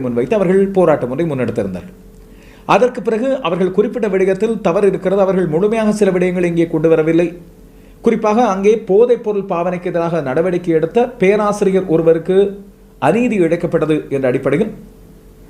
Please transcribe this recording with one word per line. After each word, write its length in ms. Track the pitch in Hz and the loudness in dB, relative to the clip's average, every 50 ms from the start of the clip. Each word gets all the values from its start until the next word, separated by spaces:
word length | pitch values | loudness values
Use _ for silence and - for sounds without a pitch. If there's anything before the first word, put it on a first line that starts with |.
| 131 | -2
முன்வைத்து 320 | 123 120 117 123 - 226 214 | -2 -2 -2 0 0 0 0
அவர்கள் 240 | 196 175 185 196 196 196 196 | 2 2 2 2 2 2 2
போராட்டம் 360 | 190 180 165 151 135 135 120 127 | 2 2 4 2 2 0 -4 -4
ஒன்றை 140 | 143 170 165 | -4 -4 -2
முன்னெடுத்திருந்தார்கள். 680 | 143 131 123 110 110 - 104 95 92 90 87 - - - - - - - - - - - - - - - - - - | -2 -2 -4 -4 -2 -4 -4 -6 -6 -10 -12 -14 -18 -20 -20 -20 -20 -20 -20 -20 -20 -20 -20 -20 -20 -10 -2 0 2
அதற்கு 260 | 202 247 247 247 254 190 | 2 2 0 -2 -4 -4
பிறகு 220 | 226 226 214 240 269 262 269 - | -4 -2 -2 -2 -2 -2 -2 -2
அவர்கள் 280 | 165 175 170 190 185 185 | -4 -2 -2 -2 0 0
குறிப்பிட்ட 300 | 196 214 247 - 254 220 214 185 | 0 0 0 -2 -4 -2 -2 0
விடயத்தில் 420 | 190 185 185 190 185 220 226 226 202 - | 0 0 0 0 0 -2 -2 -2 -2 -2
தவறு 200 | 190 165 202 202 196 185 | -2 0 2 2 2 0
இருக்கிறது. 280 | - - 185 185 202 196 | 0 -2 -2 0 2 2
அவர்கள் 260 | 185 190 185 180 160 147 | 2 2 0 0 0 0
முழுமையாக 380 | 160 196 214 220 226 220 214 214 214 | 0 0 0 0 0 0 0 0 2
சில 120 | 208 190 180 | 2 2 2
விடயங்களை 340 | 185 175 185 180 185 180 175 170 | 2 0 0 0 0 -2 0 0
இங்கே 140 | 165 165 165 | 0 0 0
கொண்டு 200 | 170 156 156 165 160 | 0 0 2 2 2
வரவில்லை. 360 | 160 156 156 165 165 175 165 165 - - - - - - - - - - - - - - | 2 2 2 2 2 0 0 -4 -8 -16 -20 -20 -20 -20 -20 -20 -20 -20 -20 -20 -4 -2
குறிப்பாக 340 | 226 226 220 214 214 208 226 254 226 190 | 0 0 2 0 0 2 2 2 2 0
அங்கே 180 | 190 196 208 226 226 208 - | 2 2 2 2 2 0 2
போதைப் 340 | 185 202 240 247 240 226 233 | 2 4 4 4 2 0 -2
பொருள் 240 | 214 208 202 190 196 190 | -4 -4 -4 -4 -4 -4
பாவனைக்கு 380 | 170 175 180 175 175 180 185 165 | -4 -2 -4 -4 -4 -6 -4 -4
எதிராக 280 | 170 170 170 170 165 147 131 | -2 -2 -2 -2 -4 -4 -2
நடவடிக்கை 440 | 127 160 165 185 175 175 175 180 165 156 | -2 -2 0 0 -2 -2 -2 0 0 0
எடுத்த 300 | 156 165 - 233 240 247 - - | 0 0 0 0 0 0 0 0
பேராசிரியர் 680 | 185 190 202 214 214 208 208 208 202 190 185 190 185 190 196 | 2 2 2 2 2 0 0 0 0 0 0 0 0 0 0
ஒருவருக்கு 420 | 185 165 165 165 165 160 - 185 190 202 196 196 - - - - - - - - - 127 | 2 4 4 2 2 0 0 2 2 2 2 -2 -8 -14 -20 -20 -20 -20 -20 -10 -2 0
அநீதி 300 | 139 170 226 247 247 220 202 175 | 0 2 2 0 0 0 0 0
இழைக்கப்பட்டது 520 | 165 165 170 175 160 170 160 156 156 156 151 - - 139 | 0 0 -2 -2 -2 -2 -2 0 0 0 -2 -2 -4 -4
என்ற 120 | 135 131 127 | -2 -2 -2
அடிப்படையில் 400 | 127 135 - 135 139 156 220 214 - - - - - - - - - - - - - - - - | -2 -2 0 0 0 0 -2 -2 -6 -10 -16 -20 -20 -20 -20 -20 -20 -20 -20 -20 -20 -20 -20 -20